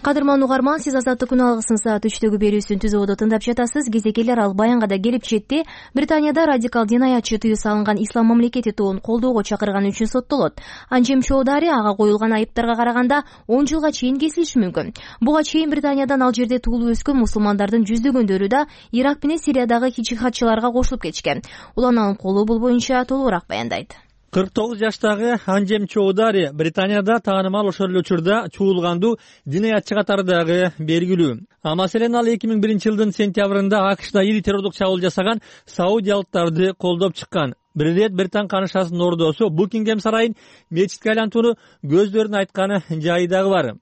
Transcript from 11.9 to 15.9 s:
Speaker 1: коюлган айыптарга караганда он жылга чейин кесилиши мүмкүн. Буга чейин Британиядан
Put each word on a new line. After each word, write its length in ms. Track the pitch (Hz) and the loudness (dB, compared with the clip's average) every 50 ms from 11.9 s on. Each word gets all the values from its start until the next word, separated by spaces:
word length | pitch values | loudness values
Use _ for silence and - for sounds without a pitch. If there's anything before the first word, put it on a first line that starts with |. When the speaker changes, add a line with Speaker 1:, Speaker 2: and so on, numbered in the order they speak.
| 202 | 0
Speaker 1:
коюлган 400 | 202 214 208 208 214 220 226 226 | 2 2 2 4 2 2 0 0
айыптарга 400 | 214 220 220 - - 233 233 233 | 0 0 -2 -2 -4 -2 0 0
караганда 480 | 220 233 240 233 240 247 247 277 294 277 - - - - | 0 0 0 2 0 2 2 2 0 -2 -4 -16 -20 -4
он 220 | - 220 254 285 262 | 0 2 2 2 2
жылга 240 | 294 320 294 311 285 | 0 0 0 0 -2
чейин 260 | - - 247 262 277 | 0 -2 -2 0 0
кесилиши 400 | 285 320 311 - 339 302 - 254 | -2 -2 0 -2 -2 0 2 0
мүмкүн. 320 | 208 180 160 165 156 170 - - - - - - | 0 0 -2 -4 -6 -6 -10 -14 -18 -20 -6 -2
Буга 240 | - 240 302 311 302 | 0 2 2 2 0
чейин 260 | - - 311 320 311 | 0 0 -2 0 0
Британиядан 500 | 285 302 285 285 | -2 -2 0 0